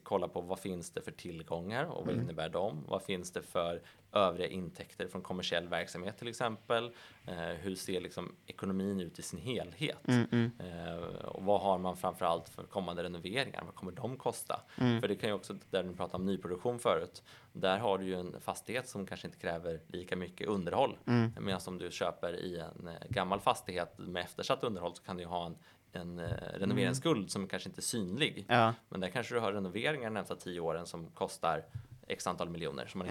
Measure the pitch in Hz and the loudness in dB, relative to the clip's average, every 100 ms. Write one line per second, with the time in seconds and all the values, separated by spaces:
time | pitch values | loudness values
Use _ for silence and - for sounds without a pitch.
0 | - 101 87 - 87 92 101 90 85 - | 0 2 2 -2 -4 -4 -2 -4 -4 -6
1 | - - 90 82 80 85 87 117 165 131 | -8 -10 -10 -8 -4 -4 -2 -2 -2 -2
2 | 90 113 117 80 80 85 98 151 - 95 | -2 0 0 -2 -2 0 0 -2 -2 -2
3 | - 92 87 - - 92 85 85 - - | 0 -2 -2 -6 -2 0 2 0 -6 -20
4 | - 104 95 85 85 90 87 - - - | 0 6 6 4 0 -2 -6 -8 -12 -6
5 | 95 95 92 92 87 85 87 85 87 87 | -4 -4 -4 -2 2 2 2 0 -2 -4
6 | 90 110 117 113 120 107 - 117 120 - | -6 -6 -6 -2 -2 -2 2 2 2 -8
7 | - - - 90 82 85 95 92 - 90 | -18 -14 -8 -4 -4 -2 -4 -4 -2 -2
8 | 87 - 90 - - - 95 95 98 98 | -2 -6 -8 -10 -16 -6 -2 0 0 0
9 | 85 - - 85 110 113 82 85 151 - | -4 -6 -10 -8 -4 -4 -4 -4 -4 -2
10 | - 123 117 120 117 120 90 85 85 85 | 4 6 6 4 4 0 -8 -6 -6 -6
11 | 85 92 - - 95 101 98 92 92 90 | -6 -6 -6 -2 4 6 6 4 2 0
12 | 92 87 90 85 - - 90 101 87 87 | 0 2 2 2 0 -14 -6 -2 -2 -2
13 | 87 87 90 117 123 - 87 - 92 - | -2 -4 -4 -2 -2 -4 -10 -8 -8 -6
14 | 120 131 123 110 - - - - 127 117 | -6 -2 -2 -2 -2 -4 -4 2 4 6
15 | 104 101 113 98 - 98 - 98 90 90 | 4 2 2 0 -2 -10 -2 0 0 -2
16 | 90 92 95 95 85 90 123 123 117 85 | -2 0 2 0 0 -2 0 2 4 4
17 | 85 - - - - - 92 98 113 95 | 2 -8 -18 -20 -16 0 4 4 4 2
18 | 95 92 90 - - 90 - 117 127 104 | 2 -2 -2 -6 -6 -6 -2 -4 -2 -6
19 | 92 90 87 - 90 85 85 80 - 90 | -6 -6 -8 -6 -2 -2 -2 -4 -4 -8
20 | 90 92 87 - - 101 85 95 131 - | -4 -4 -4 -4 0 2 2 4 4 2
21 | - 120 113 113 107 92 92 90 90 - | 4 6 6 2 -2 -2 -2 -6 -4 0
22 | 92 82 87 87 87 85 80 - 85 82 | 0 0 -2 -2 -4 -4 -6 -8 -10 -8
23 | - 104 92 98 113 - - 90 87 - | -2 2 4 4 6 4 2 -2 -2 -4
24 | 92 90 90 - - 131 123 95 87 87 | -6 -2 -4 -2 0 2 2 0 -2 -4
25 | - 90 85 87 85 82 - - _ 92 | -8 -6 -4 -2 -4 -8 -14 -20 _ -8
26 | 87 87 85 87 - - 98 101 92 131 | -6 -4 -2 -2 -4 0 2 4 4 4
27 | 165 135 92 104 95 95 95 - - 117 | 2 2 2 -2 -2 -4 -6 -6 -2 -2
28 | 92 107 143 - 98 120 113 117 - 95 | -2 0 0 -2 4 8 8 4 -4 -4
29 | 90 123 110 120 110 101 95 98 131 151 | -2 -2 0 2 2 0 0 0 0 0
30 | 113 107 90 - - 87 82 80 85 85 | -2 -2 -4 -6 -6 -2 0 0 -4 -8
31 | 82 - 95 - 85 78 - - - - | -8 -2 -2 0 2 2 0 -10 -12 -14
32 | - - - 87 85 85 80 69 60 95 | -6 -2 0 0 0 -2 -2 -2 -6 -4
33 | 90 | -2